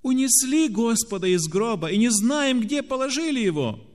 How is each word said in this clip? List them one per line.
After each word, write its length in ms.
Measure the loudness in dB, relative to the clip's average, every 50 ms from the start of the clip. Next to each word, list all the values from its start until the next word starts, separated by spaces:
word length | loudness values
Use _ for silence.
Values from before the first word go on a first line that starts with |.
"Унесли 680 | 2 2 2 2 2 2 2 2 2 2 2 2 2 2
Господа 580 | 0 0 0 0 0 0 -2 -4 -6 -2 0
из 200 | 2 2 2 0
гроба, 440 | -2 -2 -2 0 0 -2 -4 -4 -2
и 60 | 0
не 120 | 2 2 2
знаем, 520 | 2 2 0 0 0 0 0 0 0 0
где 200 | -2 -2 -2 -4
положили 600 | -4 -4 -4 -4 -2 -2 -2 -4 -2 -2 -2 0
его". 480 | 0 0 0 0 -2 -4 -4 -8 -14 -20